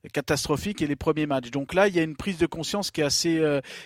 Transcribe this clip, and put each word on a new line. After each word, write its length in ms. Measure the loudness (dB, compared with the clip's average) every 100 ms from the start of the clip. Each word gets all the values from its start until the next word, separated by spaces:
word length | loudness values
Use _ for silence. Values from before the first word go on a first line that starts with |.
| -6
catastrophique 680 | -6 0 -2 0 -2 -2 -2
et 40 | -2
les 100 | 0
premiers 300 | 0 0 0
matchs. 240 | -2 -2
Donc 240 | -6 0
là, 140 | 4 4
il 80 | 4
y 20 |
a 40 |
une 140 | 0 -2
prise 220 | -6 0
de 80 | 0
conscience 440 | 0 -4 -2 -2
qui 120 | 0
est 20 |
assez, 340 | 0 2 2 4
euh, 220 | 4 2 -2 -14